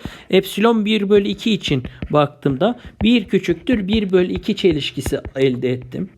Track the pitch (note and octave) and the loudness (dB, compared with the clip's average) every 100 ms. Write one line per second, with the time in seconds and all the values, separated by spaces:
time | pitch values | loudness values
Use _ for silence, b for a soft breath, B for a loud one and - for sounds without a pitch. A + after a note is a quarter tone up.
0 | B B B F#3+ F#3+ - A3+ A3+ G#3 A3 | B B B 0 2 0 2 2 2 0
1 | G3 G#3 G3+ G3 B2 G#2+ - C3+ A#2+ B | 2 2 2 -2 -2 -2 0 -4 -4 B
2 | - D3 C#3+ - C#3+ C3+ G3+ A#3+ B B | -2 0 0 -2 -4 0 0 -2 B B
3 | G#3+ A#3+ - F#3+ F#3 E3 - A#3 F#3 A3 | 2 2 2 -2 0 -4 0 -2 0 -2
4 | G3+ F#3 F3+ F#3 - G3+ F#3+ D3+ - - | 0 0 0 -2 -4 0 0 0 -4 -6
5 | - C#3 - C3+ C3+ B2 B2+ B2+ B2+ C#3+ | -4 -4 -6 0 0 0 -2 -4 -6 -10
6 | F#3+ | -10